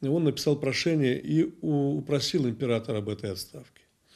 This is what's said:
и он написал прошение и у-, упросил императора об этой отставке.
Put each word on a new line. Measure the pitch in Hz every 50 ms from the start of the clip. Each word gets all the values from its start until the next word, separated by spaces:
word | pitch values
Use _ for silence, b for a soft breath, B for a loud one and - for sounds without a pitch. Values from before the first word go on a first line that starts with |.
и | 143 135
он | 151 170 160
написал | 151 147 147 - 156 147 147
прошение | 147 135 127 - - 170 165 151 135 123 123 -
и | - 147 151 160 - - - -
у-, | - 160 147 143 139 143 147 151
упросил | 135 - 147 135 - - - 170 135 120
императора | 113 - 139 120 117 110 113 - 113 107
об | 101 107
этой | 104 - - 101
отставке. | 92 - - - - 135 123 - _ _ _ _ _ _ B B B